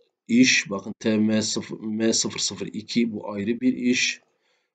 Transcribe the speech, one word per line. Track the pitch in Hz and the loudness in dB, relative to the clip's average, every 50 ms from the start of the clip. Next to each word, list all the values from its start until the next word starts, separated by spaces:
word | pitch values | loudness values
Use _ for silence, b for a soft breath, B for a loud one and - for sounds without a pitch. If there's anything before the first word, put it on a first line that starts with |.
| _ _ _ _ _ | _ _ _ _ _
iş. | - 113 123 127 123 - - - - | 2 6 6 6 6 6 2 0 -2
Bakın | 101 95 87 110 - _ | -8 -8 -8 -10 -12 _
T | - 113 110 | -2 0 2
M | 107 107 110 110 107 | 2 2 2 2 0
sıfır, | 107 - - 113 - - - - | 0 -2 -4 -6 -6 -8 -10 -10
M | 107 110 107 110 113 113 110 | -8 -6 -2 0 2 2 2
sıfır | - - 107 - - | 2 0 -2 -4 -4
sıfır | - - 101 98 98 | -6 -6 -6 -6 -10
iki | 87 - 107 104 - - 120 117 117 104 | -8 -8 -10 -10 -2 0 0 0 0 -2
bu | 104 - 104 | -6 -8 -8
ayrı | 104 101 101 110 120 120 | -6 -4 -2 -2 -2 0
bir | 127 127 127 | 0 0 0
iş. | - 123 123 123 - - - - - _ _ _ _ _ _ _ _ _ _ | 2 0 2 2 2 2 0 -2 -6 _ _ _ _ _ _ _ _ _ _